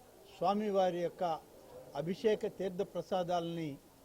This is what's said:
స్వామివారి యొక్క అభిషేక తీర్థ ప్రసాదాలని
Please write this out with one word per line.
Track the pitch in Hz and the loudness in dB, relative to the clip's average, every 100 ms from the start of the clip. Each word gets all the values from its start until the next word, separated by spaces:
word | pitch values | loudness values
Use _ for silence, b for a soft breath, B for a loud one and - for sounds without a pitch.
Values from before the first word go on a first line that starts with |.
| - - - | -20 -20 -20
స్వామివారి | - 196 202 214 196 185 175 | -2 2 2 2 4 4 2
యొక్క | 165 - 180 151 - - - - - 139 | -2 -2 -2 -2 -6 -20 -20 -18 -10 -6
అభిషేక | 160 190 220 214 208 - | -4 0 2 2 0 -4
తీర్థ | 190 180 | -4 -2
ప్రసాదాలని | 196 180 165 190 170 175 170 170 156 139 - - | -4 -4 -2 -2 2 0 0 -2 -4 -6 -14 -20